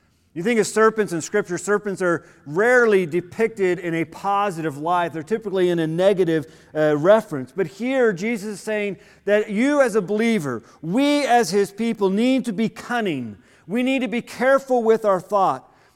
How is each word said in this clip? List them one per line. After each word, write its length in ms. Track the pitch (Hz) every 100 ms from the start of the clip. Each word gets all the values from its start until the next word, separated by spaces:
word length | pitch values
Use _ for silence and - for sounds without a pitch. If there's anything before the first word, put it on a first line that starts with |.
| _ _ _
You 80 | 160
think 180 | 196 233
of 60 | 185
serpents 480 | 214 220 220 202
in 80 | 165
Scripture, 380 | - 208 190 175
serpents 420 | 202 208 208 185
are 240 | 180 165 - _ 143
rarely 580 | 160 233 247 226 196 170
depicted 720 | 170 175 - 226 226 185 180
in 160 | 175
a 100 | 165
positive 760 | 160 - 196 202 208 170 156 143
light. 340 | 160 180 170
They're 80 | 160
typically 480 | 143 214 208 185 180
in 80 | 170
a 80 | 156
negative, 680 | 165 190 190 170 160 135 - -
uh, 240 | 151 151 151
reference. 560 | 170 220 - 147 123 185
But 120 | 175
here, 440 | - 247 269 233
Jesus 400 | 165 220 233 214
is 60 | 196
saying 380 | 214 214 202 175 - _ 196
that 260 | 208 214
you 280 | 202 269 294
as 120 | 254
a 80 | 208
believer, 600 | 175 214 233 220 143 113 - -
we 420 | 160 226 285 294 -
as 240 | 240 170
his 200 | 202 190
people 380 | - 226 226 196
need 360 | 196 254 262 233
to 80 |
be 140 | 185 220
cunning. 720 | - - 240 202 139 117 98 _ _ -
We 160 | 233
need 160 | 254 269
to 80 | 240
be 160 | 233
careful 580 | - - 262 269 269 247
with 240 | 220 226 214
our 140 | 185
thought. 520 | - 202 175 131 - _ _